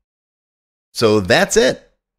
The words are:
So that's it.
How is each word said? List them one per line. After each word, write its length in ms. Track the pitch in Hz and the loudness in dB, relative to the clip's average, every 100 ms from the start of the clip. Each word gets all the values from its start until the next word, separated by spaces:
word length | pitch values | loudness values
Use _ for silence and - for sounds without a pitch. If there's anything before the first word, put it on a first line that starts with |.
| _ _ _ _ _ _ _ _ _ | _ _ _ _ _ _ _ _ _
So 260 | - 113 107 | -4 0 0
that's 380 | 90 123 202 - | 0 0 0 0
it. 320 | 247 - _ _ _ | 0 -2 _ _ _